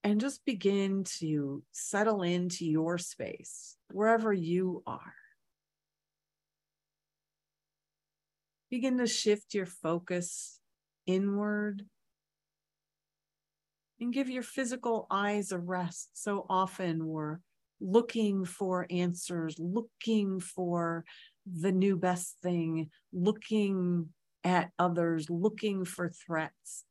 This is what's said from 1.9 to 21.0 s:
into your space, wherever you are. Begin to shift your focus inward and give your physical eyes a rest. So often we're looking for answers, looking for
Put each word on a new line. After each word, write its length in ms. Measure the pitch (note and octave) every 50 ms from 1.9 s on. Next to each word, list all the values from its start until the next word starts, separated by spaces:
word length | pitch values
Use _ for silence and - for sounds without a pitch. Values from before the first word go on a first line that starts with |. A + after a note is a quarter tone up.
| - G3+ G#3+ A3 G#3+ G3+
into 420 | F3+ F3 F3 F3+ F3+ F3+ F3 - F3
your 340 | D#3+ D3+ D#3+ D#3+ E3 F3 F3
space, 760 | F3 - - _ - - - - - - - - - - - _ _ _
wherever 400 | F#3 F#3+ G#3+ A3 A3+ A3+ A3 A3
you 500 | G#3 F#3 E3 D#3+ F3 F3+ F#3 F#3 F3 - -
are. 280 | - - - - F3 - - - - _ _ _ _ _ _ _ _ _ _ _ _ _ _ _ _ _ _ _ _ _ _ _ _ _ _ _ _ _ _ _ _ _ _ _ _ _ _ _ _ _ _ _ _ _ _ _ _ _ _ _ _ _ _ _ _ _ _ _ _ _ _ _ _ _ _ _ _
Begin 300 | B3 B3 A#3 C4+ B3+ B3+
to 80 | A#3+
shift 480 | A3+ A#3 - - G#3+ G#3 G#3 - _ -
your 120 | G3+ F#3
focus 920 | F3 - - - D#3+ E3 E3+ F3 - F3+ F3+ F3 - - - - - - - _ _ _ _ _ _ _ _ _
inward 760 | - F#3 F#3+ G3 G3+ G3+ G3+ G#3 G#3 G#3 G#3 G#3 G#3 G3+ G3 G3+ - _ _ _ _ _ _ _ _ _ _ _ _ _ _ _ _ _ _ _ _ _ _ _ _ _ _ _ _ _ _ _ _ _ _ _ _ _ _ _ _ _ _
and 120 | A3+ A#3+
give 160 | A#3 C4+ C#4 B3+
your 140 | B3+ B3+
physical 640 | A#3+ - - - C4 A#3 B3+ B3+ - A#3+ A3+ G#3+ - -
eyes 440 | F#3+ G3 G3+ G3+ G#3 G#3 G3+ -
a 60 | F#3+ F3
rest. 520 | F3 F3 F#3 F3+ F3+ E3+ - - - _ _
So 320 | - - G#3 G3+ G3+ - -
often 580 | G3 F#3 F#3+ F#3 - - F#3+ F3 E3 D#3+ D#3+
we're 320 | D#3+ D#3 D#3 D3+ D3+ D#3 F3 _ _ _ _ _ _ _ _
looking 600 | G#3 F#3 F#3 A#3 A#3 A#3 - A3+ A3 G#3 G3 F#3+ F#3
for 420 | F3 - - G3+ F#3 F#3 F3+ F3+ F3+
answers, 680 | F3 F3 F3+ F3+ F3 F3 - - F3+ E3+ E3 D#3+ D#3 -
looking 840 | D#3+ F3 F#3 A#3 A3+ - _ _ - A3+ A3+ G#3+ G3+ G3 F#3+ F#3
for 640 | F3 - - - F3+ F3 F3 E3+ E3+ E3 E3 E3